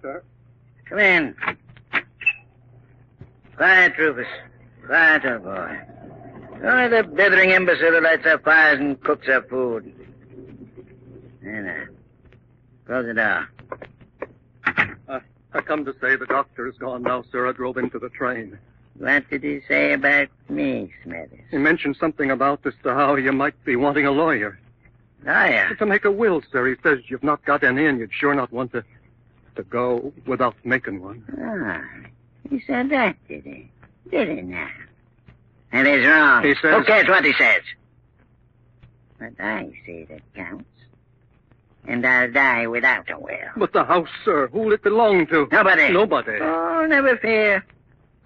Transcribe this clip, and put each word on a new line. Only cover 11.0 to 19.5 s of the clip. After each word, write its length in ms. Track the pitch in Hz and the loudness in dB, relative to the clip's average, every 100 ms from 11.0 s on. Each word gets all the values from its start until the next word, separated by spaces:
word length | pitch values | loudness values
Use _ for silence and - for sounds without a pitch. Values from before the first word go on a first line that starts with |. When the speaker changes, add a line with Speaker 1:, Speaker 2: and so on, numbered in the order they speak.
| - - - - | -20 -20 -20 -20
Speaker 2:
There 180 | 101 107 | -14 -12
now. 240 | 95 80 73 - _ _ _ - _ _ _ _ - | -10 -10 -12 -18 _ _ _ -20 _ _ _ _ -8
Close 180 | 123 117 | -6 -4
the 80 | |
door. 360 | 113 110 90 71 - - - - _ - _ - _ _ _ - - - - - | -2 -2 -2 -6 -14 -18 -16 -16 _ -20 _ -18 _ _ _ -6 -4 -4 -8 -12
Speaker 1:
Uh, 120 | 135 - _ _ | -12 -12 _ _
I 80 | - | -8
come 240 | - 151 139 | -4 -4 -4
to 80 | 135 | -4
say 140 | 127 131 | -2 -2
the 100 | 131 | 0
doctor 420 | 135 139 - 123 | -2 -4 -8 -12
is 80 | 110 | -10
gone 260 | 127 127 | -10 -8
now, 200 | 123 127 120 | -4 -4 -6
sir. 160 | 123 127 | -4 -4
I 40 | |
drove 260 | 127 127 127 | -4 -6 -6
into 220 | 123 113 | -6 -8
the 100 | 123 | -12
train. 480 | - 127 123 107 104 _ _ _ - | -8 -6 -6 -10 -16 _ _ _ -10
Speaker 2:
What 320 | 120 143 135 | -2 -2 -2
did 140 | 143 | -8
he 180 | 143 | -8